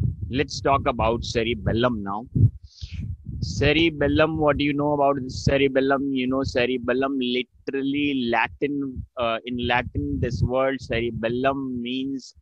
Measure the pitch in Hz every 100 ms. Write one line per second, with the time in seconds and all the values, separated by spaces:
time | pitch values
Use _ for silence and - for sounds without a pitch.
0 | - - - 127 143 - 147 139 139 117
1 | 110 117 - 120 113 113 95 110 123 113
2 | 98 104 127 - - - - - - -
3 | - - - - - - 143 151 165 147
4 | 143 147 156 160 151 139 147 143 147 147
5 | 139 139 127 - - 139 139 131 135 139
6 | 139 135 127 135 135 127 120 127 120 127
7 | 135 139 123 123 123 _ - 139 139 143
8 | 147 135 117 117 120 - 143 143 139 127
9 | - 131 117 113 123 123 120 123 120 143
10 | 143 131 127 - 123 131 135 135 - 117
11 | 120 113 117 123 135 139 131 123 120 131
12 | 135 135 - -